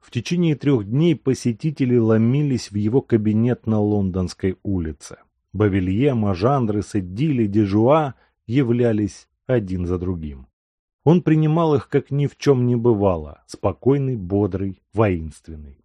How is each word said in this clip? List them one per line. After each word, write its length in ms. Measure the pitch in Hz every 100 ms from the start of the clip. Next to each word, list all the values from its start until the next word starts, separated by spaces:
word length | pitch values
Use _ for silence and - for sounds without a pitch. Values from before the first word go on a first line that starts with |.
В 100 | _
течение 440 | - - 175 170
трёх 300 | 147 139 135
дней 320 | 101 127 170 143
посетители 800 | - 127 123 113 156 143 131 123
ломились 720 | 110 110 113 139 147 127 -
в 60 | 104
его 260 | 104 127
кабинет 640 | - 117 107 107 117 117 -
на 140 | 107
Лондонской 760 | 104 104 95 90 90 - 98 90
улице. 560 | 101 95 80 76 - - _ _ _
Бавелье, 640 | 95 107 95 92 95 143
Мажандры, 680 | 123 104 92 110 143 113 104
Седдили, 640 | 95 107 90 95 160 131 107
Дежуа 680 | 101 101 101 117 156 147 - _ _ -
являлись 840 | 120 123 120 120 107 101 - _ _ -
один 400 | 127 98 92 87
за 120 | 90
другим. 480 | 90 90 78 69 64 _ _ _ _ _
Он 180 | - 175
принимал 520 | 156 160 156 156 165
их, 140 | 147 -
как 220 | 139 -
ни 160 | 139 143
в 100 | -
чём 300 | - 131 123
не 100 | 120
бывало, 680 | 117 107 98 87 76 78 _
спокойный, 680 | - 104 92 117 139 135 123
бодрый, 680 | 87 98 104 92 98 92 _
воинственный. 880 | 98 110 90 80 - - 80 73 69